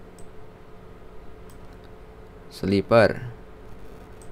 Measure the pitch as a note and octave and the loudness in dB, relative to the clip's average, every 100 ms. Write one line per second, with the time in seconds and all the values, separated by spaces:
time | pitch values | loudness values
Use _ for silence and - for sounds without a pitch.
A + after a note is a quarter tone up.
0 | - - - - - - - - - - | -16 -12 -12 -10 -12 -14 -16 -14 -14 -14
1 | - - - - - - - - - - | -12 -10 -10 -12 -12 -12 -14 -14 -14 -14
2 | - - - - - - F#2+ G2 - A#2 | -14 -14 -14 -14 -14 -2 4 4 10 10
3 | G2+ - - - - - - - - - | 10 6 -6 -8 -14 -14 -12 -10 -10 -12
4 | - - - | -14 -12 -12